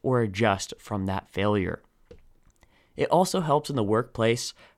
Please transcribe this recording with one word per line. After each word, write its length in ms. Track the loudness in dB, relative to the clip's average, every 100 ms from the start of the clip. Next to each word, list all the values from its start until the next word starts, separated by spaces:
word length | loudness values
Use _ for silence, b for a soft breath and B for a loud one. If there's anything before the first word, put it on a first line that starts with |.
or 160 | 0 0
adjust 540 | 0 2 2 2 -4 -14
from 280 | -8 -4 -2
that 240 | -4 -6
failure. 520 | -2 0 0 -2 -6 _ _ _ -20 -20 _ _ _ b b b -6
It 120 | 0
also 300 | 2 2 0
helps 300 | 0 0 0
in 80 | -2
the 60 |
workplace 720 | 0 0 -2 0 2 2 -4 b b